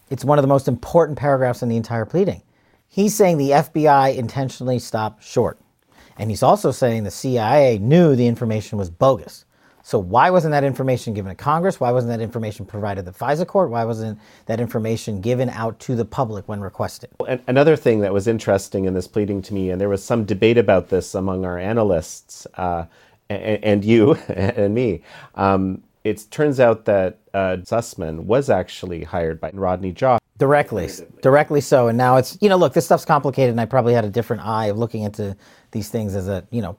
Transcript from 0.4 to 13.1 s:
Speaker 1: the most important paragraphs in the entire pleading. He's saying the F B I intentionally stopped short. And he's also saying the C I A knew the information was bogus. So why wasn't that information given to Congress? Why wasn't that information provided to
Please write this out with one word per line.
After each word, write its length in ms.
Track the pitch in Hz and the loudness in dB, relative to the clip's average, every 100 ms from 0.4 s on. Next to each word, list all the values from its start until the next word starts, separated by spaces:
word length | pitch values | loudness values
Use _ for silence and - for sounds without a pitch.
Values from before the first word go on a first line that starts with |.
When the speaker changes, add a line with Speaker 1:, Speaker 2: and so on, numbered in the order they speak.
Speaker 1:
the 40 | 135 | 4
most 200 | 139 139 | 2 2
important 500 | 123 - 170 156 143 | -4 0 2 2 0
paragraphs 460 | 143 135 131 - | 0 0 0 -2
in 60 | 120 | -2
the 80 | 117 | -2
entire 280 | 107 117 107 | -4 -6 -4
pleading. 360 | 165 190 87 _ _ _ _ _ | -2 -2 -4 _ _ _ _ _
He's 260 | - 208 214 | 0 0 4
saying 220 | 190 160 | 2 4
the 160 | 139 | 2
F 180 | 143 - | 2 2
B 160 | 160 151 | 2 4
I 220 | 139 135 | 6 4
intentionally 680 | 131 117 139 131 - 123 123 | 0 -4 -4 -6 -6 -4 -4
stopped 440 | - 113 107 - | -4 -4 -4 -8
short. 340 | - - 95 - _ _ _ _ _ - | -6 0 0 -2 _ _ _ _ _ -10
And 120 | 110 | -6
he's 140 | 101 | 0
also 280 | 131 202 160 | 4 4 2
saying 340 | 127 127 113 101 | 0 0 0 -6
the 60 | |
C 280 | - 135 123 | -8 -4 -2
I 180 | 110 147 | 2 4
A 200 | 135 110 | 4 2
knew 360 | 110 170 165 127 | 4 6 6 4
the 120 | 120 | 2
information 500 | 117 117 107 - 104 | 0 -2 -4 -4 -6
was 120 | 92 | -6
bogus. 560 | 85 135 117 73 - _ _ _ _ | 0 2 2 -4 -20 _ _ _ _
So 160 | - 120 | -4 -4
why 320 | 90 113 165 | 0 2 4
wasn't 220 | 185 156 | 4 2
that 120 | 147 | 0
information 520 | 139 127 131 127 - 107 | 0 -2 -2 -2 -4 -8
given 140 | 95 | -8
to 60 | 90 | -6
Congress? 440 | 143 160 185 - | -2 0 -2 -2
Why 120 | 123 | 0
wasn't 200 | 123 117 | 0 -2
that 100 | 113 | -4
information 420 | 113 117 110 - | -6 -6 -8 -10
provided 420 | 95 104 104 98 | -12 -8 -6 -6
to 60 | 90 | -10